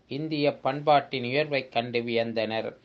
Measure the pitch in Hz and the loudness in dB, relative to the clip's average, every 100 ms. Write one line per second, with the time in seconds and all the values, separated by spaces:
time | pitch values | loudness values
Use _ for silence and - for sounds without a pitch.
0 | - 135 156 151 143 143 135 143 147 143 | -10 -6 -4 0 0 0 -2 0 4 4
1 | - 131 120 139 151 139 - 120 120 117 | 4 -4 -2 0 0 -2 -2 -4 -2 -2
2 | 120 113 117 113 110 110 110 - | 0 0 0 0 -2 -2 -4 -8